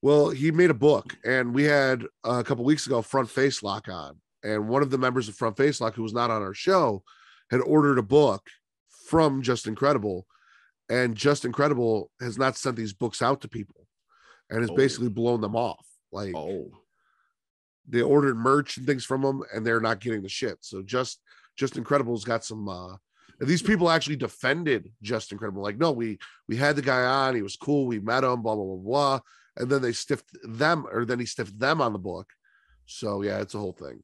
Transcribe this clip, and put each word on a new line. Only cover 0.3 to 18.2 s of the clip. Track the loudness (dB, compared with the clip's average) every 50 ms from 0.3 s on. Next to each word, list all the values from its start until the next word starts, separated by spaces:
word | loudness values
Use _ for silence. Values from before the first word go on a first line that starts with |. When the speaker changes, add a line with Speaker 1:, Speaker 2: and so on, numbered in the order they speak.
| 2 0 0 0
Speaker 1:
made | 4 6 6 6
a | 6
book, | 6 6 6 6 6 2 -4 -18 _ -2
and | 0 0 2 0 0 2
we | 2 4
had, | 4 4 4 4 2 0 -2 -4 -12 _ _ -4
uh, | -2 0 0
a | 0
couple | -2 -2 0 2
weeks | 2 2 2 2 0
ago | 0 -2
Front | -2 0 0 -2 -2 0
Face | 0 2 2 2 2 -2 -6
Lock | -6 -6 -6 -6 -8
on, | -10 -10 -10 -12 -16 _ _ _ _ _ -6
and | -4 -2 -2 -2 0
one | 2 2
of | 2 2
the | 0 0
members | 0 0 0 0 -4 -4
of | -6
Front | -4 -4 -4 0 2
Face | 2 2 2 0
Lock, | -4 -4 -4
who | -4 -8
was | -4 -2
not | -2 0 0
on | 0 -2
our | -4 -6 -8
show, | -4 0 2 4 4 4 2 0 -2 _ _ -20 _ -20 -20 -20 _ _ _
had | 0 0
ordered | 2 4 4 6 6 6 4 2
a | 2
book | 4 6 6 6 6 2 -2 _ -16 -20 _ _ _ _ _ _ _
from | _ -20 -10 2 4 4 6 6 4 0
Justin | 0 0 -2 -2 -2 -6 -4
Credible, | 0 2 2 2 2 0 -2 -4 -6 -8 _ _ _ _ _ _ _ _ _ _ _ _ _
and | 0 2 2 0 -2
Justin | 2 2 2 2 2 0 -6 0
Credible | 2 2 2 2 2 2 2 2 0 -2 -6 _ _
has | -10 -8 -2 0
not | 0 0 0 -2
sent | -4 -4 -4
these | -4 -6 -8 -6
books | _ -4 -4 -2 -2
out | 0 0 0 0
to | -4 -14
people | -12 -12 -12 _ -16 _ _ _ _ _ _ _ _ _ _ _ -20 _ _ _
and | -4 -2
has | -2 0
Speaker 2:
Oh. | 2
Speaker 1:
basically | 4 2 2 2 0 -4 -4
blown | -2 0 0 0 0 0
them | -2 -2 -2
off. | -2 -2 -2 -4 -8 -16 _ _ _ _ _
Like, | -12 -10 -8 -8 -6
Speaker 2:
Oh. | -8 -6 -6 -6 -8 -8 -12 -18 -20 _ _ _ _ _ _ _ _ _ _ _ _ _ _ _ _ _ _ _ _ _ -2
Speaker 1:
they | 0 0
ordered | 4 6 6 6